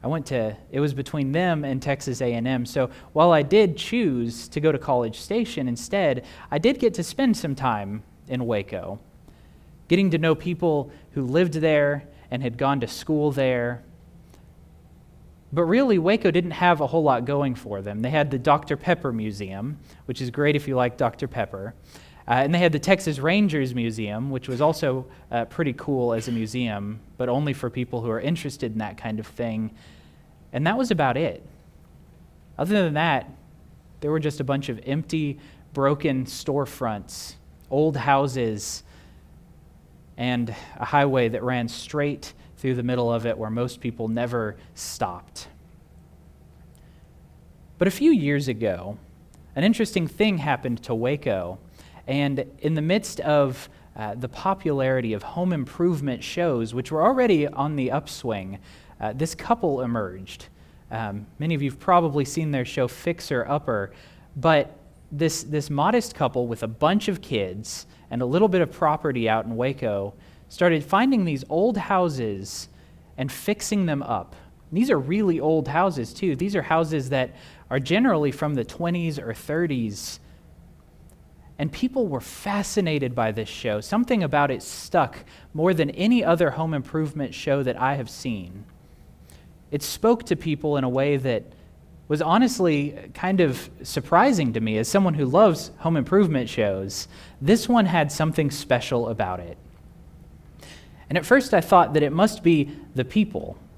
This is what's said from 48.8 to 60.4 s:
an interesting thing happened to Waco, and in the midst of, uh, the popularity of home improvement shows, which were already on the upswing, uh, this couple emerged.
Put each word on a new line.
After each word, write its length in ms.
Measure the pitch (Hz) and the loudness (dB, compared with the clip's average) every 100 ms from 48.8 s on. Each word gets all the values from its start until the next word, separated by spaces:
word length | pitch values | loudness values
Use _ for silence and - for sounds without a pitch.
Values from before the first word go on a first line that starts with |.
| 95 104 - - - - - - | -6 -12 -14 -20 -20 -20 -10 0
an 80 | |
interesting 440 | 185 226 220 - 160 | 2 2 0 0 -4
thing 300 | - 214 180 | 0 0 0
happened 460 | 143 123 135 117 | -2 -2 -2 -6
to 100 | - | -4
Waco, 640 | 113 123 143 135 98 87 95 - - - - - | -2 0 -2 -2 -2 -4 -10 -16 -20 -20 -16 -4
and 380 | 135 143 135 131 - | -2 0 -2 -6 -6
in 140 | 151 | -2
the 80 | 160 | -2
midst 400 | 156 202 - - | 0 0 -2 -6
of, 480 | 156 151 135 127 - - - - | 2 2 2 -2 -14 -20 -20 -10
uh, 200 | 107 110 | -10 -8
the 120 | 123 | -10
popularity 840 | - 185 190 165 139 131 131 117 | -4 -4 -2 -2 0 2 0 0
of 100 | 104 | -4
home 300 | - - 180 | -6 -4 -2
improvement 680 | 165 127 - 170 156 139 117 | -2 -4 0 0 0 -2 -6
shows, 520 | - - 175 123 113 | -6 -2 0 0 -2
which 180 | 120 - | -4 -4
were 120 | 156 | 2
already 440 | 185 262 247 170 147 | 2 4 4 4 2
on 300 | - 147 147 | -2 -2 -2
the 140 | 127 | -2
upswing, 680 | 135 - - 123 104 95 98 - - - - | -2 -4 -8 -6 -6 -6 -12 -16 -20 -20 -8
uh, 140 | 107 | -8
this 220 | 127 160 - | -4 -4 -6
couple 460 | - 233 175 135 | -2 0 2 0
emerged. 680 | 123 117 95 95 95 - | -2 -2 -4 -8 -16 -18